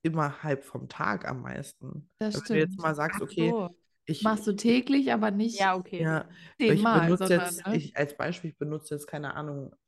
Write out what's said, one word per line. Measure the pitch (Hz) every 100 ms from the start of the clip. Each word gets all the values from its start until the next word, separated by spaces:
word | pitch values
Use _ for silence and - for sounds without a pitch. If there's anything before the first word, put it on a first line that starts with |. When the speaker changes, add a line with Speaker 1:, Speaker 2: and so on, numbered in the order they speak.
Speaker 1:
innerhalb | 160 160 147 143 156 139
vom | - 123 131
Tag | - - 101 -
am | 127
meisten. | - - - - 127 147 - _
Speaker 2:
Das | 214 208
Speaker 1:
Wenn |
du | - 214
jetzt | 160
Speaker 2:
stimmt. | 190
Speaker 1:
mal | 160 147
sagst, | 151 180
Speaker 3:
Ach |
Speaker 1:
okay, | - - 165
Speaker 3:
so. | 226 180 - _ _ -
Speaker 1:
ich | 156
Speaker 2:
Machst | 214 214 214
du | 202
täglich, | 233 247 247 277 269
aber | 233 214
nicht | 202 226 208
Speaker 3:
Ja, | 190 185
okay. | 185 180
Speaker 1:
Ja, | 160 160 - - - -
Speaker 2:
zehnmal, | 233 196 220 214
Speaker 1:
ich | 165
benutze | 180 185
Speaker 2:
sondern, | 175 175
Speaker 1:
jetzt, | 175 190
Speaker 2:
ne? | 220
Speaker 1:
ich | 143 -
als | 147 -
Beispiel, | 151 170 165
ich | -
benutze | 151 151 151
jetzt, | 147 147
keine | 151 143
Ahnung, | - 151 143 135 -